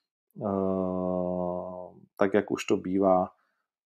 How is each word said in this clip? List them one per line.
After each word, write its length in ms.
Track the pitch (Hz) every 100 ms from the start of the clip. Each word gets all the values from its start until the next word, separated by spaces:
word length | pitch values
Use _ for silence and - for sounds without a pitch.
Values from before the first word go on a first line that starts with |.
| _ _ _ - 107
eh, 1500 | 98 95 95 92 92 92 90 90 90 90 90 90 90 90 - - -
tak 180 | 98
jak 180 | 101 -
už 140 | - -
to 120 | 104
bývá, 540 | 92 95 98 92 95 _ _ _ _ _